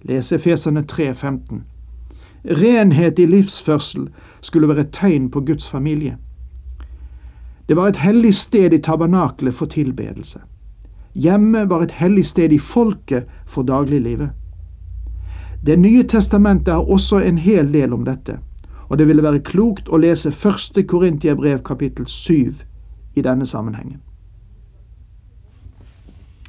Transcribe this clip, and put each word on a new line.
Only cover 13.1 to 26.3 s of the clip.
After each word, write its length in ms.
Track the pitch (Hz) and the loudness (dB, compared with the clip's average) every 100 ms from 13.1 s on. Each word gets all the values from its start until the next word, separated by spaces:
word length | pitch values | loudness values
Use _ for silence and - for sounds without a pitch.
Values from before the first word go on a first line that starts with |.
| 123 123 - | -4 -4 -14
for 180 | - 147 | -10 -4
dagliglivet. 640 | 131 135 139 143 117 120 147 - - - - - - - - - - - - - | -2 0 0 -2 -2 -4 -6 -10 -16 -18 -20 -18 -16 -14 -12 -12 -12 -14 -14 -4
Det 140 | 147 175 | 2 6
nye 240 | 196 247 | 6 6
testamentet 720 | 247 220 196 202 208 180 180 | 4 2 2 4 4 4 2
har 180 | 170 160 | 0 2
også 280 | 196 - 196 | 0 2 2
en 180 | 180 170 | 2 2
hel 360 | 180 196 143 | 2 2 2
del 200 | 151 127 | 2 0
om 100 | 123 | -2
dette, 320 | 120 131 - 104 - - - - - | -4 -6 -10 -14 -14 -18 -20 -18 -4
og 80 | 147 | 2
det 100 | 156 | 4
ville 160 | 151 | 4
være 180 | 151 143 | 2 0
klokt 480 | - 175 226 196 - | 0 0 0 -2 -2
å 80 | 160 | 2
lese 340 | 165 160 151 | 2 2 -2
første 520 | - 208 196 - 208 | -2 0 0 -2 -2
Korintiabrev 800 | 190 175 180 147 156 135 143 131 | 0 0 0 0 -2 0 0 -2
kapittel 400 | - 127 139 - | -6 -6 -6 -6
syv 560 | 127 - - 160 117 - - - - - - | -10 -6 0 0 0 -4 -16 -20 -20 -20 -8
i 60 | 147 | -4
denne 240 | 127 127 | -2 -2
sammenhengen. 560 | 127 113 110 110 - - - - - - - - - - - - - - - - - - - - - - - - - | -4 -6 -8 -10 -14 -18 -20 -20 -20 -20 -20 -20 -20 -20 -20 -20 -20 -20 -20 -20 -20 -20 -20 -20 -20 -20 -20 -20 -20